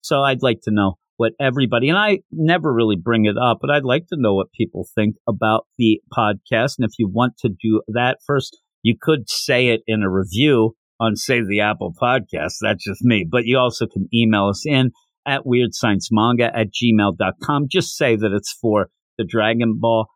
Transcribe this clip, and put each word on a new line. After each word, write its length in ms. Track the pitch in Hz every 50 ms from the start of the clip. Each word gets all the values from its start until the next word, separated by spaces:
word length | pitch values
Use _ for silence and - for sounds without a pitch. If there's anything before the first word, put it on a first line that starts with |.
So 180 | - - 156 139
I'd 220 | 139 139 135 120
like 180 | 131 127 113 -
to 80 | _ -
know 280 | 107 107 101 95 92 _ _ _ _
what 160 | _ 117 113 113 _
everybody, 520 | 139 135 123 139 135 113 123 117 123 143
and 80 | 170 196
I 220 | 214 214 202 - _ _
never 420 | - 160 160 156 175 180 156 156
really 240 | 127 113 113 110 104
bring 300 | 87 85 117 117 113 107
it 100 | 107 101
up, 220 | 104 123 120 113 -
but 100 | - 139
I'd 140 | 147 147 139
like 220 | 127 123 151 175
to 100 | _ 185
know 180 | 156 127 107 98
what 180 | 98 95 -
people 340 | _ - 113 - _ - 90 - _
think 220 | - 107 104 107 _ _ -
about 380 | 110 98 113 110 110 110 - _ _
the 240 | - 120 110 107 - _ _ -
podcast. 640 | - 113 107 104 101 _ _ - 131 117 - - -
And 80 | 120
if 120 | 110 - -
you 100 | 117 98
want 280 | 95 113 123 123 117 _
to 120 | - 117
do 320 | 95 - - 113 107 110 - -
that 300 | 110 120 123 123 131 - _
first, 300 | - 143 139 131 - - _ _ _ _ _
you 140 | _ 113 113 104
could 300 | - - 160 143 104 -
say 400 | - - - - 135 123 127 123
it 140 | 113 113 _
in 160 | - 110 107
a 80 | 101 95
review 680 | 92 95 92 87 87 107 139 151 139 120 110 113 - _ _ _ _ _
on, 180 | 117 113 107
say, 260 | - - - 131 120
the 180 | 113 95 101 104
Apple 320 | 104 107 107 - 95 90 85 _
Podcast. 540 | 123 123 131 131 101 _ - 82 76 80 - -
That's 220 | 107 107 104 - -
just 180 | 104 95 -
me. 240 | - 127 117 104 87 80
But 140 | 80 123 113
you 140 | 113 127 131
also 280 | 127 123 - - 120
can 220 | 110 _ - 95 - -
email 340 | 117 117 110 110 104 98 101
us 160 | 98 - -
in 260 | 151 147 131 131 123 - _ _ _ _ _ _
at 180 | 143 139 139 -
weird 300 | 135 123 123 123 113 107
science 340 | - - 117 101 95 - -
manga 340 | 113 107 107 117 123 120 120 117 -
at 120 | 113 113 95
gmail 500 | - - 120 120 110 107 101 101 90 -
dot 160 | 98 95 98 _
com. 240 | - - 147 143 147 135
Just 280 | - 190 - - -
say 200 | - 156 127 117
that 160 | 104 107 107
it's 240 | 95 104 - - - -
for 300 | - 117 107 104 92 - _ _ _ _ _ -
the 60 | 113
Dragon 540 | 85 - 117 107 110 117 117 120 117 110 113
Ball 280 | 113 117 113 110 110 - _